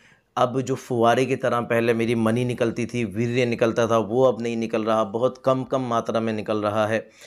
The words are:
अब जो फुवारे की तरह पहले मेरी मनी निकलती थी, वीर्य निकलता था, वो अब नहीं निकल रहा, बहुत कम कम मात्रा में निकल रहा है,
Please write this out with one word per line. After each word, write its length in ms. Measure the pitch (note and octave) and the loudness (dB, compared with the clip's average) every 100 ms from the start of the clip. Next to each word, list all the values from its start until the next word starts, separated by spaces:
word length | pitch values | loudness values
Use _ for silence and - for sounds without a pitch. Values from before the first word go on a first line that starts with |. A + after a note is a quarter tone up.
| _ _ _ - | _ _ _ 0
अब 240 | B2 B2+ | 0 0
जो 140 | B2+ C3 | -2 -4
फुवारे 500 | - A#2+ A#2 A#2+ B2+ | -2 2 4 4 2
की 100 | C3 | 0
तरह 260 | B2 A#2+ | 0 -2
पहले 320 | A2+ A#2 A#2 | 0 0 2
मेरी 220 | A2+ A#2 A#2 | 0 0 0
मनी 300 | A2 A#2+ B2 | 2 0 -2
निकलती 400 | A#2+ A#2 A2 A2+ | -2 -2 -2 -4
थी, 180 | A#2+ | -4
वीर्य 420 | A2 G2 A#2+ B2 A#2+ | -4 -2 -2 0 0
निकलता 420 | A2+ A#2 A#2 A2+ | 2 0 2 2
था, 100 | A2+ | 2
वो 260 | G2 A#2+ | 2 4
अब 180 | C3 A2 | 4 2
नहीं 160 | A#2 A2+ | -4 -4
निकल 260 | A2+ A2+ | -2 -2
रहा, 200 | G#2+ A2 | 0 0
बहुत 380 | G2+ A2+ B2+ - C3 | 0 0 -2 0 0
कम 180 | C3 | 0
कम 180 | B2 C3+ | -2 -4
मात्रा 380 | B2+ A#2 A2 A2+ | -2 -2 0 -2
में 140 | A2+ | -2
निकल 240 | G#2+ G2+ G#2+ | -4 -4 -2
रहा 300 | G#2 G#2+ G#2+ | 0 0 0
है, 220 | A2 - - | -2 -6 -18